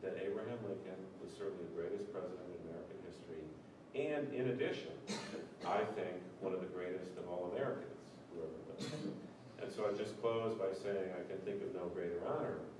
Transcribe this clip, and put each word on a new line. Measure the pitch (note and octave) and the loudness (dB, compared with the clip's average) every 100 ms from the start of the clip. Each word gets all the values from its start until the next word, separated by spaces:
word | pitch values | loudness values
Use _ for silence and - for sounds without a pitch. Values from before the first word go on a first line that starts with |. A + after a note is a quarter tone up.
that | F#2+ F#2 | 0 0
Abraham | F#2+ G#2 A2 A#2+ G#2 | 2 2 0 -2 0
Lincoln | F#2+ F#2+ F#2+ F#2+ - | -2 -2 -6 -6 -8
was | - | -8
certainly | - G2 F2+ E2+ | -2 -2 0 -4
the | E2 | 0
greatest | E2+ G2+ G2+ | 0 0 -2
president | G2 F2+ F#2 | -2 -2 -4
in | F2 F2 E2 | -6 -6 -4
American | E2 D#2+ - - | -6 -6 -8 -8
history, | - - D#2+ D#2 - - - - C3+ | -10 -6 -6 -6 -8 -12 -14 -6 0
and | D3+ D3 C#3 B2 | 4 4 2 4
in | B2+ | 4
addition, | B2 - - - - - - - - - - - | 6 4 2 -2 -6 -4 -2 -2 -6 -6 -4 4
I | - G#2+ G#2+ | 6 6 2
think | F2+ F2+ F2+ - | 0 0 -6 -2
one | G2 | 0
of | F2+ | 2
the | F2+ | 0
greatest | F#2 F2+ F#2 - - | 0 0 0 -2 -4
of | F2 | -2
all | F2 F2 F2 | 0 2 4
Americans | - - - - - - - | 2 2 -2 -8 -12 -14 -10
who | - | -4
ever | - - - | -4 -4 -6
lived. | - - D3+ - - - - - - | -4 -2 0 0 -2 -6 -12 -14 -6
And | G2 | -4
so | A2 G#2 | 2 4
I | G#2 | 4
just | G#2+ - | 2 4
close | A#2 A2+ A2 | 4 6 4
by | G2+ F#2+ F#2+ | 4 2 2
saying | G2+ G2 F#2 F2+ | 2 2 2 0
I | F2 | -2
can | F#2+ G#2 | -2 0
think | G2+ | 0
of | - | 0
no | F2 F2 | 0 0
greater | - F2 - - | 0 0 2 2
honor | - - - - - | 2 2 0 -4 -10